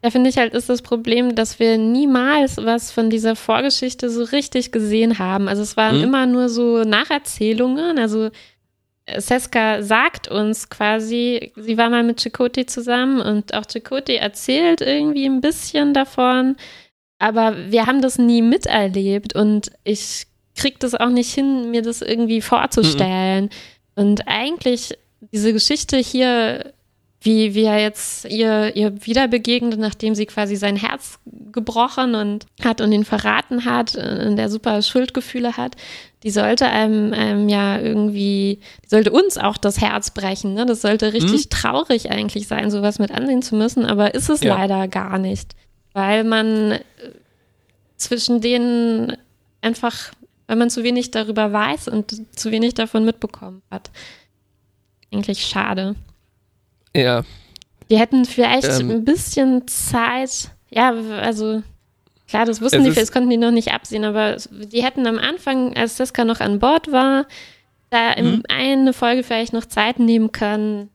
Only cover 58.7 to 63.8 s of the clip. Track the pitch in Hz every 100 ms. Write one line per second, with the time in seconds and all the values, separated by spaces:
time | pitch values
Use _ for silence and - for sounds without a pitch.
58.7 | 262 247 226 226 330 - - 262 254 254
59.7 | - - 247 233 247 262 - - - _
60.7 | - 254 233 220 214 202 214 214 220 214
61.7 | - _ _ _ _ _ 220 233 220 226
62.7 | 285 269 - 226 - 247 233 233 233 226
63.7 | -